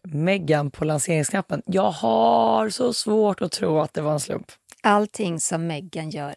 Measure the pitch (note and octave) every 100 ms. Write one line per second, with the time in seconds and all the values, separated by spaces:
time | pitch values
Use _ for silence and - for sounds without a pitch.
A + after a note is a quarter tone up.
0 | F#3 D3 E3+ G3 D3+ D3+ C#3+ - D#3 D3+
1 | - D#3+ C#3+ G3 - E3+ - F#3 G#3 -
2 | A3+ A3 A3+ - A3+ A3 A3 - B3 A3+
3 | - G#3+ G#3+ F#3 E3+ - F3+ D#3 D3+ -
4 | D3+ D3+ - - - - _ - A3 G#3
5 | G#3 - G3+ E3 - E3+ E3 D3+ F3+ E3
6 | D#3 D3+ C#3+